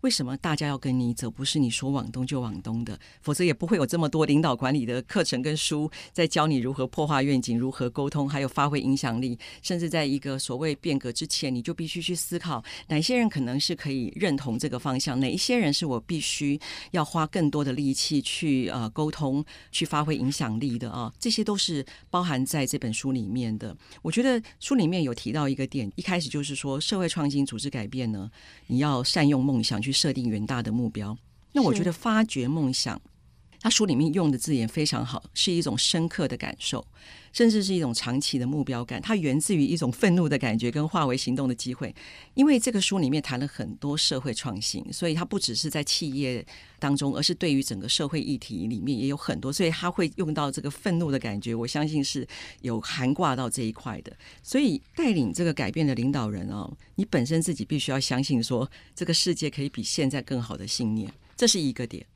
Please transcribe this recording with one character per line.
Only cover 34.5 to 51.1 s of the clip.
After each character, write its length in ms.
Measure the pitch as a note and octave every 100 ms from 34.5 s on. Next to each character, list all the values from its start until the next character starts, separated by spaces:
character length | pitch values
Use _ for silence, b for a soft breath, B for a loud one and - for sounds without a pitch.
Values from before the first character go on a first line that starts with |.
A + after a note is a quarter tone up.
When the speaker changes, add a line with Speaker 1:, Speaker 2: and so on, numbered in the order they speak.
| C#3
Speaker 1:
眼 100 | A2+
非 200 | - D3+
常 180 | A#2
好， 180 | A#2 C3+ -
是 180 | - -
一 80 | E3+
种 160 | D3+ A#2+
深 320 | - F3 E3
刻 180 | - E3+
的 80 |
感 220 | A#2+ - -
受， 240 | - - - B B B B
甚 200 | - A#3
至 120 | G#3+
是 120 | F#3+
一 40 | F#3
种 140 | D3
长 260 | A#2 - B2+
期 200 | C#3+ C#3
的 80 | B2
目 180 | D3
标 180 | C3+ B2
感。 200 | A#2+ A#2
它 120 | -
源 240 | A3 D3+ C3+
自 160 | D#3
于 80 | F#3
一 140 | C#3+ E3
种 160 | C3
愤 220 | B2+ G3+
怒 120 | F3 D#3+
的 120 | C#3
感 200 | B2 A2
觉 120 | A#2+
跟 180 | A#2 D3+
化 160 | F#3
为 100 | C#3+
行 220 | B2+ - C3
动 100 | C3+
的 80 |
机 200 | B2 B2
会。 200 | B2+ C#3 - B B B
因 140 | - C#4+
为 120 | C4+
这 140 | A3+
个 80 | A3
书 180 | F#3 G3
里 120 | C#3
面 120 | D3+
谈 160 | C#3 C3
了 80 | C#3
很 300 | - F2+ -
多 180 | C#3+
社 240 | D3+ - C#3
会 140 | C3+
创 260 | A2+ C3+ G2
新， 200 | A2+ F2 F2
所 160 | - E3+
以 60 |
它 140 | D#3 F3
不 120 | G3+
只 160 | -
是 140 | A2 D#3
在 160 | D3+
企 300 | D3 - D#3+
业 280 | C3+ C#3 B2 - B B B
当 180 | D3 C#3
中， 180 | C#3+
而 80 | -
是 120 | D3
对 180 | F3 F3
于 100 | C#3
整 160 | C3+ G2+
个 80 | G2
社 220 | - C#3+
会 100 | D#3+
议 200 | - C3+
题 280 | - G2+ G2+
里 140 | A2+
面 180 | A2+ B2+
也 100 | C3
有 60 |
很 240 | C#3+ - E2+
多， 140 | C3
所 140 | D3 F3
以 20 |
他 220 | D#3+ F3
会 200 | F3+ E3 -
用 160 | E3+
到 180 | D3+ C#3+
这 120 | C3+
个 80 | C#3+
愤 280 | - - E3
怒 120 | E3